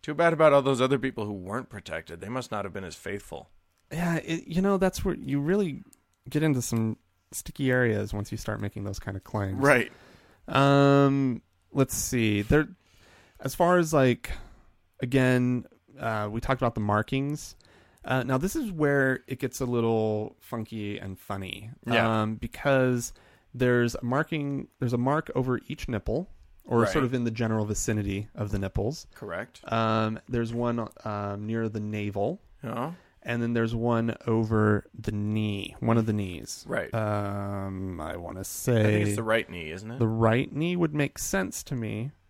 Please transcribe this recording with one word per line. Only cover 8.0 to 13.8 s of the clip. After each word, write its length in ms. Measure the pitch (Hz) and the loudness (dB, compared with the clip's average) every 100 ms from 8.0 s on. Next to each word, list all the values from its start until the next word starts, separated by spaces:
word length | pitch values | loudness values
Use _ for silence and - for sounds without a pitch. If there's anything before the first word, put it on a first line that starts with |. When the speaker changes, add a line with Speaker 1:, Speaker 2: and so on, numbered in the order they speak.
| 101 | -2
Speaker 2:
once 180 | 104 104 | -6 -6
you 60 | 110 | -6
start 220 | - 107 | -6 -4
making 240 | 101 - 101 | -6 -6 -8
those 120 | 98 | -6
kind 180 | - 98 | -8 -8
of 60 | |
claims. 340 | - 107 98 98 | -6 -4 -2 2
Speaker 1:
Right. 320 | 139 127 107 - - - _ _ - | 4 4 2 -8 -20 -20 _ _ -2
Speaker 2:
Um, 920 | 135 139 139 139 139 139 139 135 117 _ _ _ | 4 6 8 8 8 6 4 0 -2 _ _ _
let's 240 | - 135 - | 0 0 0
see. 460 | - 127 110 104 | -2 2 2 2
There, 260 | 104 147 151 - _ _ _ - _ _ | 4 2 2 -6 _ _ _ -20 _ _
as 160 | 139 - | -8 0
far 220 | 175 | 4
as, 160 | 180 | 4